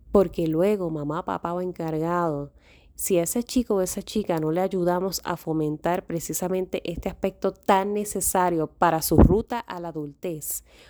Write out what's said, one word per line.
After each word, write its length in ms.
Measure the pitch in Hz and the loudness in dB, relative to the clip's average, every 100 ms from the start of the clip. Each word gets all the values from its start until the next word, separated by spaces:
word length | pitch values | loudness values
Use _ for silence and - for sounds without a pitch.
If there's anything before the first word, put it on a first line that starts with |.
| - | 0
Porque 360 | 208 180 - 160 | 2 2 2 0
luego 420 | 156 196 208 175 | 2 2 2 -2
mamá, 340 | 160 147 160 | -4 -4 -4
papá 300 | 185 180 170 | -4 -4 -4
o 80 | 175 | -4
encargado, 880 | 185 175 165 156 165 175 170 143 143 - _ - - - | -6 -6 -4 -2 -2 0 0 -2 -6 -14 _ -20 -20 -8
si 220 | - 175 | 0 0
a 40 | |
ese 200 | 170 240 | 0 -2
chico 320 | 233 254 233 202 | -2 -2 2 0
o 60 | |
esa 200 | 185 - | 0 -4
chica 380 | - 220 196 165 | -4 -4 0 0
no 120 | 156 | 0
le 80 | 165 | 0
ayudamos 640 | 190 190 175 180 190 170 | 0 0 2 2 0 -4
a 140 | - 165 | -6 -6
fomentar 720 | - 156 151 151 170 185 - | -2 -2 -2 -2 -2 -2 -4
precisamente 760 | 170 - 160 185 185 185 - | -6 -6 -4 -2 -2 -2 -4
este 260 | - 165 190 | -6 -6 -6
aspecto 420 | 165 196 - 196 | -2 -4 -2 -4
tan 400 | - - 196 202 | -2 2 4 2
necesario 720 | 208 208 196 - 190 180 165 151 | -2 -4 -4 0 2 2 2 -2
para 380 | - 170 160 | 2 2 2
su 140 | - 160 | 4 6
ruta 420 | 160 202 - 233 | 8 6 0 -8
a 200 | - 180 | -8 -10
la 100 | 170 | -10
adultez, 760 | 156 147 139 185 156 - - - - - | -8 -10 -8 -8 -8 -8 -10 -12 -20 -20